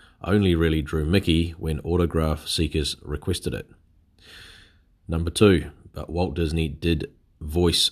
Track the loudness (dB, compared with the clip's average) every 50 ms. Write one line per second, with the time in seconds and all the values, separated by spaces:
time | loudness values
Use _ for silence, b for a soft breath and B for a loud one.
0 | b b b b b 0 2 2 4 4 4 4 2 2 2 0 -2 -2 -4 -2
1 | 0 2 0 0 2 2 2 2 2 0 -4 -8 -6 -6 -6 -6 -4 -2 0 0
2 | 0 0 0 0 0 0 -2 -4 -6 -6 -4 -2 -2 -2 -2 -4 -4 -4 -6 -10
3 | -10 -10 -10 -8 -6 -6 -6 -4 -4 -6 -8 -8 -10 -14 -20 _ _ _ _ _
4 | _ _ _ B B B B B B B B B B B B B B B B _
5 | _ -6 -4 -4 -4 -2 2 4 6 6 6 6 2 -4 -12 -20 -20 -18 -16 -14
6 | -12 -6 -4 -2 -2 -2 0 -2 -2 0 0 -2 -2 -4 -4 -2 0 2 2 0
7 | 0 -6 -14 _ _ _ _ -14 -10 -4 0 2 2 4 4 2 0 -2